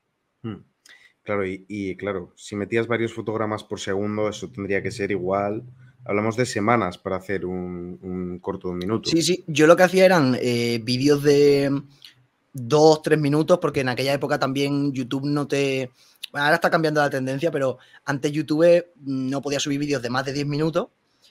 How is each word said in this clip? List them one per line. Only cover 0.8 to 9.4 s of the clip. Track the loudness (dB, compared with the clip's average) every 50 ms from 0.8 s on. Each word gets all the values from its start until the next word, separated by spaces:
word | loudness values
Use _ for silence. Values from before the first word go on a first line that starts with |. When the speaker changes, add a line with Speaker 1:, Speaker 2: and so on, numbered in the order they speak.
| _ _ -20 _ _ _ _ _
Speaker 1:
Claro, | -8 -4 -4 -2 -2
y, | -4 -6 -8 -10 -10
y | -8 -6 -6 -6 -6
claro, | -6 -6 -6 -6 -6 -8 -12 _
si | _ -16 -10 -6
metías | -6 -4 -2 -2 -2 0 0
varios | -2 -2 -2 -4
fotogramas | -6 -8 -8 -6 -4 -4 -4 -4 -4 -6
por | -8 -10 -10 -10
segundo, | -6 -4 -4 -4 -2 -4 -2 -2 -2 -2
eso | -4 -6 -12 -12
tendría | -10 -8 -6 -2 -2 -2
que | -2 -4
ser | -6 -6 -4 -4
igual. | -4 -4 -2 -2 0 0 0 -2 -4 -6 -10 -14 -20 _ -20 -20 _ _ -8
Hablamos | -4 -4 -2 -2 -2 -2
de | -2 -4
semanas | -2 -2 -2 0 2 2 2 0 -2 -6
para | -6 -6 -6 -6
hacer | -6 -6 -6 -6 -6 -4
un, | -6 -6 -6 -8 -8 -10 -10 -10 -12 -14 -12
un | -10 -8 -8 -6 -6 -8 -10 -10
corto | -8 -8 -8 -8 -8 -8
de |
un | -6 -6
minuto. | -4 -4 -4 -4 -2 -2
Speaker 2:
Sí, | -2 0
sí. | 0 0 -2 -4